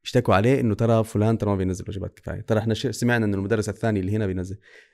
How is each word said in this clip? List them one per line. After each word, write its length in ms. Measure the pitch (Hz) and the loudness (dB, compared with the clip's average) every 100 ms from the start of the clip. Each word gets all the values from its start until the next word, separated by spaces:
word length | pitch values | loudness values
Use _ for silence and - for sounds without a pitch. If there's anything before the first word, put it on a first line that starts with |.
يشتكوا 300 | - 127 120 | -4 0 2
عليه 260 | 95 113 135 | 4 4 4
إنه: 140 | 120 | 2
"ترى 300 | 98 117 113 | 2 2 2
فلان 340 | 107 104 107 113 | 2 0 2 2
ترى 120 | 104 | 0
ما 60 | 98 | 0
بينزل 280 | 92 92 92 | 0 -4 -6
واجبات 260 | 101 87 - | -8 -8 -10
كفاية، 220 | - 98 | -10 -8
ترى 180 | 110 107 | -2 0
إحنا 160 | 110 | 0
ش-، 120 | 110 123 | -2 -2
سمعنا 400 | 107 120 120 107 | -2 0 2 2
إنه 100 | 98 | 0
المدرس 320 | 98 110 104 | 0 -2 -2
الثاني 320 | - 113 104 | -2 -2 0
اللي 120 | 92 | 0
هنا 140 | 107 101 | -2 -2
بينزل". 320 | 92 92 98 _ - - | -4 -6 -10 _ -20 -20